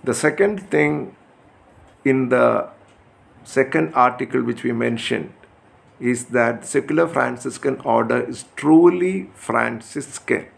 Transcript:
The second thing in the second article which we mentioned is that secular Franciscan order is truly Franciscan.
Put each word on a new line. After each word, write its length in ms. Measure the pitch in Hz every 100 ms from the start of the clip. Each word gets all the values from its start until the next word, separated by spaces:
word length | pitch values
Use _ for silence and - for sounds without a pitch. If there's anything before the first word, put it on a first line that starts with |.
The 80 | -
second 580 | 113 202 202 202 202 -
thing 460 | 151 147 151 - - _ _ _ _ _ - - _
in 240 | 135 131 127
the 400 | 123 120 110 - - - _ _ _ _ -
second 500 | - - 131 160 160
article 480 | 127 123 117 - 127
which 200 | 120 117
we 100 | 127
mentioned 600 | 117 117 117 - 107 78 - - _ _ _ _ _
is 280 | 123 123 123
that 400 | 120 117 117 -
secular 420 | 139 - 151 165
Franciscan 720 | 151 123 123 131 - 139 131
order 420 | 135 117 117 120
is 220 | 107 123 - -
truly 760 | 147 160 175 180 180 190 185
Franciscan. 1120 | - - 117 117 117 - 147 135 - - 120 -